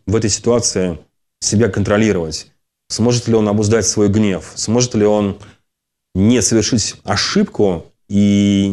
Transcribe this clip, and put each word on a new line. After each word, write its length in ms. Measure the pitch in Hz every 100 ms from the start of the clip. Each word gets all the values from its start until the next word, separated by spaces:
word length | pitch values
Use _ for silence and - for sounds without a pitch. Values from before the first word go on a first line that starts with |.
| -
в 100 | 110
этой 140 | 110
ситуации 680 | - 117 120 - 101 90 78 - _ _ _
себя 300 | - 104 117
контролировать? 840 | 104 101 104 110 90 80 78 - _ _ _ -
Сможет 400 | - 117 120 117
ли 60 | 113
он 120 | 104
обуздать 400 | 104 104 113 -
свой 220 | - 104
гнев? 420 | 104 104 87 - -
Сможет 380 | - 120 127
ли 120 | 110 104
он 320 | 107 101 - - _ _ _ _ _ _
не 280 | 92 104 123
совершить 540 | - 113 104 117 - - -
ошибку 800 | 101 - 196 202 - 101 85 - _ -
и 600 | 101 101 101 101 98 98